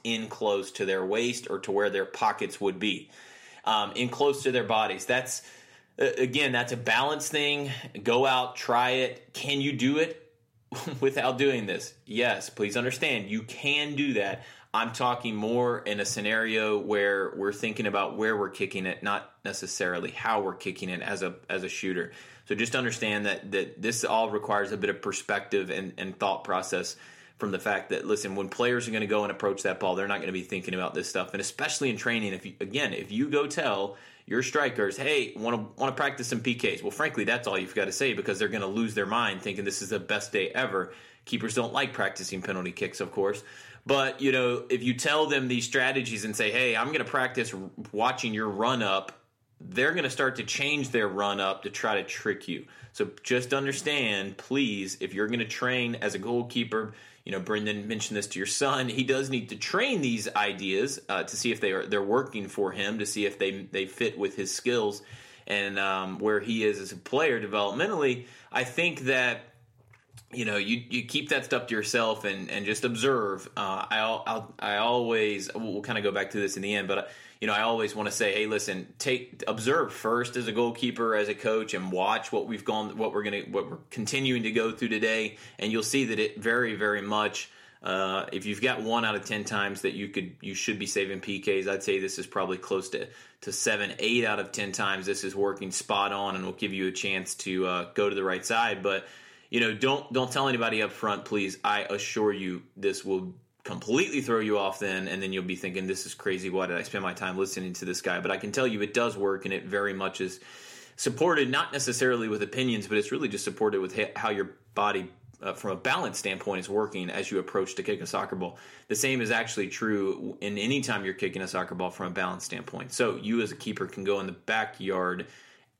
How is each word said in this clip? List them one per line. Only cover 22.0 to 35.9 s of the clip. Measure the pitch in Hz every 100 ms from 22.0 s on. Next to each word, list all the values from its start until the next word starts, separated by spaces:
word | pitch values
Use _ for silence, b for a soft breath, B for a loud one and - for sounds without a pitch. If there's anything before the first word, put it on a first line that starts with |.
| 80 B B B -
So | 104
just | 117 135
understand | 123 113 110 104 104
that, | 95 101
that | 98 87 -
this | 107 117 -
all | 110 110
requires | 104 107 104 101
a | 104
bit | 101
of | 95
perspective | 101 95 - 101 - 101 90
and, | 92 95 90
and | 95 92
thought | 101 95 -
process | 92 92 92 85 - B B B B
from | 107
the | 92
fact | 110 98 -
that, | 92 95
listen, | 104 101 98
when | 95
players | - 120 120 120
are |
gonna | 110 101
go | 107
and | 104
approach | 95 101 98
that | 98 92
ball, | 98 92
they're | 101
not | 101
gonna | 87
be | 92
thinking | 87 95 90
about | 92 82
this | 85 85
stuff. | 95 90
And | 98
especially | 98 - 151 - 135
in | 107
training, | 120 117 104
if | 95 98
you, | -
again, | 95 131 131
if | - -
you | 107 147
go | 143 147
tell | 170 143 98 101 - B B B
your | 113
strikers, | 127 151 139 113 101 95
"Hey, | 143 147 110 -
wanna, | 110 117 107 -
wanna | 135